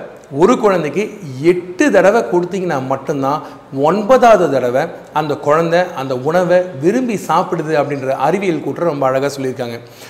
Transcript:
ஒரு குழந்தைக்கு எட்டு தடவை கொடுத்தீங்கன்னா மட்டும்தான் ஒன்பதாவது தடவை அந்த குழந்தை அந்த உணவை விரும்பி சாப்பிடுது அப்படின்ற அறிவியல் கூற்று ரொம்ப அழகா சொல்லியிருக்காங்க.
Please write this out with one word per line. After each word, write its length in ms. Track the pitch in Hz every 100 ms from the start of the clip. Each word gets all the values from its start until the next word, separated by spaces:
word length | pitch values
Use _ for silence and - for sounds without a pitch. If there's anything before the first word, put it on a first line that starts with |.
| - - -
ஒரு 260 | 139 190 247
குழந்தைக்கு 600 | 220 185 151 147 214 - 147 127
எட்டு 500 | 156 180 170 - 302
தடவை 320 | 196 180 226
கொடுத்தீங்கன்னா 640 | - 175 170 190 180 143 131
மட்டும்தான் 560 | 135 - 147 135 151 - - - 135
ஒன்பதாவது 760 | 143 190 208 262 240 208 170
தடவை 360 | 135 123 127 170 - -
அந்த 220 | 156 151
குழந்தை 460 | 139 147 151 165 170 180 131
அந்த 200 | 135 127
உணவை 440 | 131 175 180 180 180 139
விரும்பி 340 | 160 233 254
சாப்பிடுது 560 | 208 - 160 185 170 156
அப்படின்ற 380 | 151 135 143 127
அறிவியல் 520 | 131 135 190 196 156
கூற்று 240 | 139 139
ரொம்ப 220 | 170 143 135
அழகா 200 | 131 139
சொல்லியிருக்காங்க. 540 | 139 131 120 120 117 - -